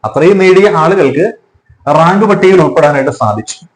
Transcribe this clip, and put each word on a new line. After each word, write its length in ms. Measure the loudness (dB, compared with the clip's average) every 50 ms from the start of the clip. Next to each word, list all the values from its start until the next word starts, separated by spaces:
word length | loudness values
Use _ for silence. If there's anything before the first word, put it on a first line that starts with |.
| -10
അത്രയും 300 | -6 -4 0 2 2 2 2
നേടിയ 240 | 2 2 4 4 2 2 0 0
ആളുകൾക്ക് 420 | 0 0 0 0 0 -2 0 -2 -4 -4 -6 _ _ _ _ _ _ _ _ _ _ -2 0 0
റാങ്ക് 280 | 0 0 2 0 0 0
പട്ടികയിൽ 300 | 0 2 2 2 2 2 0
ഉൾപ്പെടാനായിട്ട് 500 | 0 0 0 0 0 0 -2 -4 -4 -4 -4
സാധിച്ചു. 340 | -4 -4 -4 -6 -10 -12 -18 -20 -20 _ _